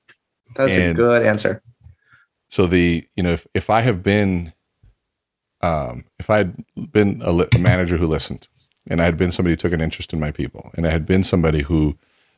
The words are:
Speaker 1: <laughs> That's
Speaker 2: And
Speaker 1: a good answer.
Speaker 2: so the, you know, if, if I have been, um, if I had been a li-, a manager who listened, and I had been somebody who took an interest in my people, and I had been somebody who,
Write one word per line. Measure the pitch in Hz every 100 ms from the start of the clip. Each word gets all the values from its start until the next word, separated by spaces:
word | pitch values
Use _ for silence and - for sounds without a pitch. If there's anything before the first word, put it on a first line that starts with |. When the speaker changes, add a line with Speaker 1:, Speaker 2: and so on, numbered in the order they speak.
| _ -
Speaker 1:
<laughs> | _ _ _ 120
That's | 135 95
Speaker 2:
And | 87
Speaker 1:
a |
good | 82 120 120 107
answer. | 107 98 107 _ _ - - _ _ _ _ -
Speaker 2:
so | - 90
the, | 90 87 82 - -
you |
know, | 90
if, | 85 -
if | 95 -
I | 110
have | 123 92
been, | 95 104 98 90 82 _ _ _ _ _ _ _ _ _ _ -
um, | 87 78 67 - - -
if | 95
I | 107
had | 90 - - - 87
been | 107 101 113
a | 87
li-, | 87 90
a | -
manager | 90 90 87 85
who | 82
listened, | 76 - - - _ _ _ -
and | 85
I |
had | 85 82
been | 90
somebody | - 90
who | 80
took | 87
an | 85
interest | 80 - -
in | 82
my | 76
people, | - 71 - -
and | - 82
I |
had | 80 76
been | 95
somebody | 95 90 80 78
who, | 71 80 76 - _ _ _